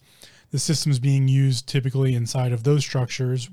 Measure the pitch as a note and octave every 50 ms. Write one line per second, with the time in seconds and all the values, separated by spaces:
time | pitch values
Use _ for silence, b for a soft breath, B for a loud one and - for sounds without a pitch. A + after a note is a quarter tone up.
0 | B B B B B B B B B B - C3+ - - D#3 - - D3+ C#3 B2
1 | B2 C#3 C#3 C#3 C3+ C3 C3 C3+ C3+ C3+ B2+ A#2 - - - C#3 B2 C3 A#2+ C3
2 | C3+ C3 B2+ A#2+ A#2 A2+ - C3 B2+ B2 B2 A#2 A2+ C#3+ D3 D3 C3+ - - C3
3 | B2 - - - C3 B2 B2+ B2+ A#2+ -